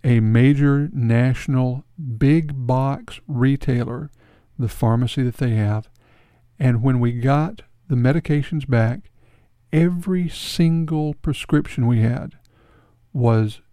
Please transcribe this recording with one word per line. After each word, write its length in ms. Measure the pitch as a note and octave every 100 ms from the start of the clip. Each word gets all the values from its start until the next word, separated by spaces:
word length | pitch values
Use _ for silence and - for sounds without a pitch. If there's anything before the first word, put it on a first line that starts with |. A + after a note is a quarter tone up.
a 180 | - A#2+
major 680 | A2 A2+ C3 C#3+ C#3+ C#3+ D3
national 920 | C#3 A#2 A#2 B2+ B2+ - C3 B2+ B2+ - - C#3+ A2+
big 500 | C#3 D#3+ D3+ C3+ A#2+
box 540 | B2+ C3+ C#3 - - -
retailer, 840 | B2+ C3 C#3 - B2 A#2+ B2 D3+ _ _ _ _ -
the 120 | A#2
pharmacy 520 | - A#2 A#2 B2 -
that 140 | B2 -
they 140 | B2
have, 400 | A2 G#2 G#2+ - _ _ _ _ _ _ _
and 240 | B2+ A#2+
when 180 | C3 B2
we 120 | A#2+
got 480 | A#2 B2+ C#3+ E3 - - _ _
the 100 | C3
medications 720 | B2 D#3+ - D3 C#3+ D#3+ C#3
back, 440 | A#2+ A2+ B2 - _ _ _ _ _ _
every 520 | D#3 E3+ F3 F#3+ F#3 F3
single 840 | - - - E3 E3 D#3+ D#3 D3+
prescription 760 | C#3+ - C#3 - D3 - - A#2+
we 140 | A#2+
had 380 | A2 A#2+ - - _ _ _ _ _ _ _
was 480 | B2 A#2+ A2+ G#2+ - _